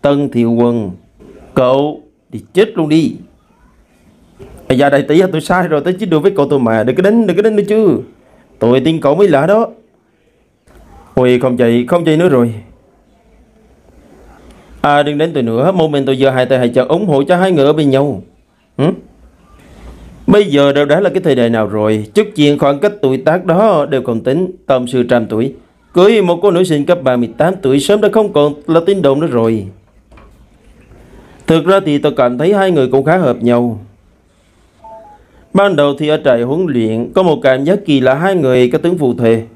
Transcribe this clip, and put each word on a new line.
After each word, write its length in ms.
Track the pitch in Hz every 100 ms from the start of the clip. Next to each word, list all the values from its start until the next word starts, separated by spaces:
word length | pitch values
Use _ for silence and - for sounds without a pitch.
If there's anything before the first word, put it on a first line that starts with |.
Tân 280 | 143 143 143
Thiệu 240 | 123 117
Quân, 380 | 117 120 120 104 90 _ _ - - -
cậu 480 | - 127 135 147 - _ _ _
đi 80 | 110 -
chết 160 | 180 214
luôn 140 | 185 156
đi. 280 | 156 139 90 - _ _ _ _ _ _ _ _ _ _ _ - - -
À, 60 |
dạ 160 | 131 143
đại 120 | 143
tỷ, 200 | 143 156 185
tôi 80 | 160
sai 280 | - 180 180
rồi, 120 | 147
tôi 120 | 143 185
chỉ 60 | 202
đùa 140 | 156
với 120 | 185 190
cậu 120 | 143
tôi 120 | 147
mà, 220 | 117 113
đừng 140 | 123 131
có 60 |
đánh, 240 | 190 226 214
đừng 100 | 175
có 60 |
đánh 140 | 220 214
nữa 60 | 202
chứ. 300 | 214 208 135 - _ _ _ _ _
Tôi 220 | 113 131
tin 200 | 127 160
cậu 140 | 143
mới 140 | 151 202
lạ 180 | 139 156
đó. 200 | 208 233 - _ _ _ _ _ _ _ _ _ - - - -
Ôi, 240 | - 127 127
không 140 | 131 123
chạy, 280 | 120 117 123
không 160 | 175
chạy 120 | 160 156
nữa 120 | 175
rồi. 260 | 135 120 107 - - _ _ _ _ _ _ _ _ _ _ _ - _ - - - - - - -
À, 220 | 147 147
đừng 160 | 147 147
đánh 120 | 160
tôi 80 | 160
nữa, 300 | 117 113 151
một 180 | 185 160
mình 160 | 147 135
tôi 100 | 131
giơ 140 | 135
hai 160 | 127 127
tay 120 | 131
hai 100 | 123
chân 200 | 123 123
ủng 180 | 170 202
hộ 160 | 139
cho 140 | 139 175
hai 160 | 190
người 140 | 170 139
ở 60 |
bên 180 | 147 147
nhau. 320 | 131 143 101 92 _ _ _ _ -
Ừ? 80 | 147 - - _ - _ _ - - - - - - - -
Bây 180 | 208
giờ 280 | 202 143 139
đâu 120 | 139
đã 160 | 147 151
là 100 | 190
cái 120 | 180
thời 120 | 175
đại 160 | 147 120
nào 160 | 113 104
rồi, 400 | 107 107 107 104
chút 120 | - 214 156
chuyện 220 | 147 147
khoảng 200 | 143 143
cách 140 | 202 202
tuổi 160 | 135 131
tác 260 | - 175
đó 420 | 175 170 220 170 147
đều 160 | 139
còn 180 | 123 113
tính. 300 | 113 143 185 - -
Tông 200 | 131 123
sư 160 | 127
trăm 240 | 120 123 107
tuổi, 280 | 110 131 - _ _ _
cưới 280 | 180 196 226
một 160 | 180 175
cô 80 | 202
nữ 140 | 175
sinh 200 | 185 151
cấp 180 | 143 175
ba 140 | 131 123
mươi 120 | 117 -
tám 180 | 156 190
tuổi 180 | 135 139
sớm 200 | 139 208
đã 80 | 208
không 200 | 220 208
còn 220 | 151 147 143 -
là 140 | 165 170
tin 160 | 196
đồn 180 | 147 135
nữa 60 | 160
rồi. 400 | 123 113 113 98 98 _ _ _ - - _ _ _ _ _ _ - - - - - -
Thực 200 | 160 165
ra 140 | 196
thì 180 | 190 147
tôi 140 | 147 131
cảm 220 | 123 123
thấy 160 | 160
hai 160 | 208 190
người 180 | 170 127
cũng 160 | 135
khá 140 | 135 180
hợp 240 | 151 120
nhau. 380 | 117 120 120 107 104 _ _ _ _ _ _ _ _ _ - - - - _ _ _
Ban 220 | 185 202 165
đầu 180 | 143 139
thì 100 | 151
ở 120 | 151
trại 180 | 147 120
huấn 240 | 120 151 185
luyện 460 | 123 113 110 117
có 100 | -
một 160 | 185 143
cảm 220 | 135 131
giác 140 | 143 196 202
kỳ 140 | 143
lạ, 140 | 127
hai 200 | 135 180
người 360 | 190 135 127 123
có 80 | 147
tướng 200 | 165 180
phù 160 | 139
thề. 280 | 120 117 113 113